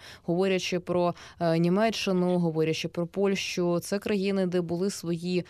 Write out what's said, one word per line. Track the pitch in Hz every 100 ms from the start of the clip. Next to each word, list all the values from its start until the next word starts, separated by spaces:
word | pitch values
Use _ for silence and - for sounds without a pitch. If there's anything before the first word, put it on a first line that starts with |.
| - -
Говорячи | - 170 190 185 - 175
про, | 180 180 175 - - -
е, | 170 165
Німеччину, | 170 190 226 214 196 185 180 180
говорячи | 170 160 160 156 170
про | 175 170
Польщу, | 185 196 190 - - 175 170
це | - 202
країни, | - 208 196 196 180
де | 180
були | 170 175 196
свої, | - 170 170 180 180